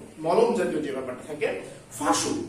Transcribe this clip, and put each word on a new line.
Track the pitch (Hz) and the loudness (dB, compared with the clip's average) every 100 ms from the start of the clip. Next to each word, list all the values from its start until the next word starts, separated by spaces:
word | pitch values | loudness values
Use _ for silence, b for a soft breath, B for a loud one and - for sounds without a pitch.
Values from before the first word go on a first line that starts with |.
| - - | -12 -6
মলম | 160 190 233 196 | 2 6 6 4
জাতীয় | 180 156 | 2 0
যে | 135 | -2
ব্যাপারটা | 127 127 127 - | -4 -6 -8 -10
থাকে। | 147 214 - B B B | -4 -2 -2 B B B
ফাসু | - 294 - - - | -4 2 2 2 0